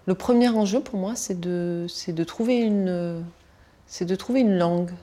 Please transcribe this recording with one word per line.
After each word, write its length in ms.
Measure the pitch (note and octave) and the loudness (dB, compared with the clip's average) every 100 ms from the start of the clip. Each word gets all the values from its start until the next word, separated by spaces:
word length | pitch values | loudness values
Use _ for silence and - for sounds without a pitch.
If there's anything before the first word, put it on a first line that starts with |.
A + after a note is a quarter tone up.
le 100 | - | -4
premier 360 | F#3 - A#3+ B3 | -2 4 4 4
enjeu 300 | A3 G3+ A#3 | 4 2 0
pour 180 | - G#3 | -2 -6
moi, 140 | F#3+ A#3+ | -4 -6
c'est 240 | - F3+ | -6 -6
de, 460 | F3+ F3 F3 E3+ F3 | -4 -2 -2 -4 -6
c'est 240 | - - | -8 -8
de 120 | E3 | -4
trouver 320 | E3 - A3+ B3 | -4 -2 0 2
une, 680 | A3 G3+ F#3 F3 E3+ E3+ E3+ - _ _ - _ - | 2 2 0 -2 -4 -6 -10 -14 _ _ -20 _ -16
c'est 180 | - | -6
de 100 | F3 | -2
trouver 260 | F#3 - C4 | -2 0 2
une 180 | A3+ F#3 | 4 4
langue. 320 | E3+ F3 F3 F3+ | 4 2 -2 -8